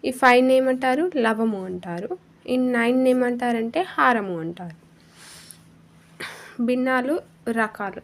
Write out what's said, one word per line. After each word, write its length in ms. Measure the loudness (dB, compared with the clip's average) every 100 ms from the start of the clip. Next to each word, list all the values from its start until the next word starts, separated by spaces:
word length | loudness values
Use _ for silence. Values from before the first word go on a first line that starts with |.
| -6
ఈ 20 | 2
ఫైవ్ని 340 | 6 6 6 4
ఏమంటారు? 440 | 4 0 0 0 0 0
లవము 340 | 0 0 -2 -2 -6
అంటారు. 400 | -8 -8 -8 -8 -12 _ _ -4
ఈ 20 | -2 0
నైన్ని 360 | 0 2 2 2
ఏమంటారంటే 680 | 2 0 -2 -2 -2 -2 -4 -4
హారము 400 | 2 2 2 -2 -6
అంటారు. 340 | -6 -10 -14 -16 -20 _ _ -20 -20 -20 -20 -20 -20 -20 -20 _ _ -16 -16 -16 -18 -4 0
భిన్నాలు 460 | 0 2 0 0 -4 -6 _ -4 -2
రకాలు. 440 | -2 -4 -10 -10